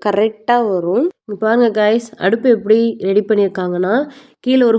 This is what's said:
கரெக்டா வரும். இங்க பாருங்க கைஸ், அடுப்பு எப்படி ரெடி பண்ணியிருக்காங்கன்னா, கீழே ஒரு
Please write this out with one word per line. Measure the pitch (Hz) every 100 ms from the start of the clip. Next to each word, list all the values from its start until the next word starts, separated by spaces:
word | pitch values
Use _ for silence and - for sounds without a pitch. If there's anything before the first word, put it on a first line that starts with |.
| 208
கரெக்டா | 196 220 214 - 240 226
வரும். | 185 170 196 339 - -
இங்க | 202
பாருங்க | 214 233 240 208
கைஸ், | 208 233 226 - 185
அடுப்பு | 226 254 220
எப்படி | 196 226 233 226 190
ரெடி | 196 202
பண்ணியிருக்காங்கன்னா, | 208 196 190 180 175 185 233 294 - - _ 247
கீழே | 262
ஒரு | 240